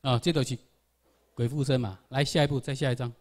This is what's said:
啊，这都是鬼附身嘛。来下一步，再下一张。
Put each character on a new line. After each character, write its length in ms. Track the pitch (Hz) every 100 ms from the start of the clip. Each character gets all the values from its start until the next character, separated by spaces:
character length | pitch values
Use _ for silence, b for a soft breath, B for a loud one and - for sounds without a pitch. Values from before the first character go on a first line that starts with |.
啊， 160 | 135 120
这 140 | 175
都 100 | 151
是 160 | 123 123 _ _ _ _ _ _ _
鬼 120 | - 117
附 160 | 147
身 160 | 135 127
嘛。 220 | 110 95 _
来 160 | 135
下 180 | 143 170
一 40 | 147
步， 120 | 139
再 160 | -
下 160 | 135 139
一 40 |
张。 180 | 123 120 117